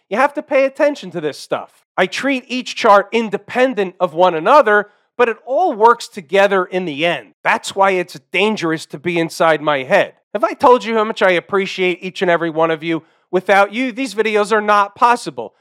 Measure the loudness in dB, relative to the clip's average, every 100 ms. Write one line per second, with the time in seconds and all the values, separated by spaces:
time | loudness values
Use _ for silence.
0 | -6 -2 0 -2 -2 0 0 0 -2 -2
1 | -10 -8 -8 -8 -8 -8 -8 _ _ -4
2 | -2 -2 -4 -4 -6 -10 -8 0 4 4
3 | 4 -2 -2 -6 -6 -2 0 0 -4 -4
4 | -4 2 2 2 4 4 6 2 0 _
5 | _ -2 -2 -2 -4 -2 0 4 4 4
6 | -4 -16 -2 2 2 2 -2 -4 -4 -4
7 | -2 -4 -8 _ -2 -2 -2 0 2 0
8 | -4 -12 -8 -2 0 0 -4 -4 -8 -10
9 | -4 -4 -4 0 2 2 0 -4 0 0
10 | 0 -6 _ -6 -4 2 4 4 2 -2
11 | -2 0 0 0 -2 -4 -4 -2 -2 -4
12 | -8 -4 0 0 0 -2 -2 -2 -4 -6
13 | -8 _ _ -4 2 2 2 -2 -6 -6
14 | -6 -4 0 0 0 0 2 2 0 0
15 | 2 2 -4 -12 -14 _